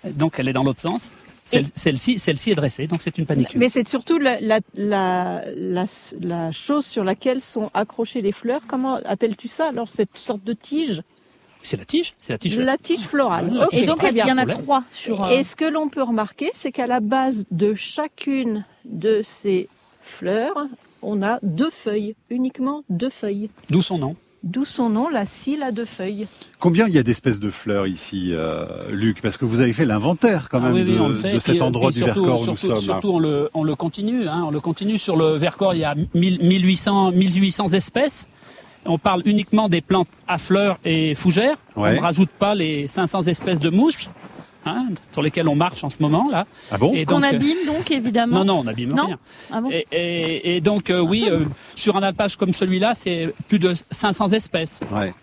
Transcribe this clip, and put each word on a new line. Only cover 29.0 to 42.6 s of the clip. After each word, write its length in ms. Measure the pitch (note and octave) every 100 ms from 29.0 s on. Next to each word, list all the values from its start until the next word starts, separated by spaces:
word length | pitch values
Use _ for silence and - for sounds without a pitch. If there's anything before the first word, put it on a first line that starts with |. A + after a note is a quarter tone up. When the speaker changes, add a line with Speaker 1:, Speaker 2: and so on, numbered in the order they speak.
| A2 G2+
Speaker 4:
Parce 180 | A2 -
que 80 | A#2+
vous 140 | A#2
avez 140 | B2+
fait 120 | A2+ D3
l'inventaire 640 | G#2+ B2 F3 A#3 F3+ -
quand 100 | B2+
Speaker 1:
Ah 60 | B2
Speaker 4:
même 80 |
Speaker 1:
oui, 100 | F3+ F#3
oui, 80 | F3+
Speaker 4:
de, 20 |
Speaker 1:
on 80 | D3+
le 80 | C3+
fait. 160 | -
Speaker 4:
de 80 | A#2
cet 160 | C3+ E3+
Speaker 1:
Puis, 80 |
Speaker 4:
endroit 260 | B2+ A#2+ C3
Speaker 1:
puis 120 | A#2+
Speaker 4:
du 40 | B2+
Speaker 1:
surtout, 200 | A2+ F3+
Speaker 4:
Vercors 160 | A#2+
où 20 |
Speaker 1:
surtout, 240 | A2+ A2 F#3+
Speaker 4:
nous 80 | A2
sommes, 100 | G2
là. 60 |
Speaker 1:
surtout, 160 | - G3+
on 80 | F3
le, 320 | D#3+ C#3+ D3 D#3+
on 80 |
le 100 | D#3 C#3+
continue, 520 | E3 F3+ G#3 B3 F3+
hein, 160 | D#3+ D#3+
on 60 |
le 80 | D3
continue 400 | D#3+ D#3+ G3+ G#3+
sur 160 | - E3
le 200 | D#3 D#3
Vercors. 380 | E3+ - G3
Il 60 | E3+
y 40 |
a 120 | D#3 D3 F3
mille, 240 | E3+ F#3 F3+
mille 200 | E3+ F#3+
huit 120 | F#3 F#3
cents, 340 | G#3 G3 F#3+
mille 240 | F3+ F#3+ F3
huit 140 | G3
cents 240 | E3+ G3+
espèces. 540 | F#3 - A#3 C#4+ - - - - - - - -
On 140 | E3
parle 240 | G#3 F#3 F#3+
uniquement 420 | G#3 G3+ G#3+ A3
des 140 | E3+
plantes 280 | - F#3+ F3 - -
à 100 | F3
fleurs 400 | - F#3+ G3+ F3+ E3+
et 300 | D#3+ D#3 C#3+
fougères. 420 | F#3 E3+ B3 D4+ - -
Speaker 4:
Ouais. 180 | G#2
Speaker 1:
On 20 | -
ne 40 |
rajoute 280 | E3 D#3+ F#3
pas 240 | - G3+
les 340 | G#3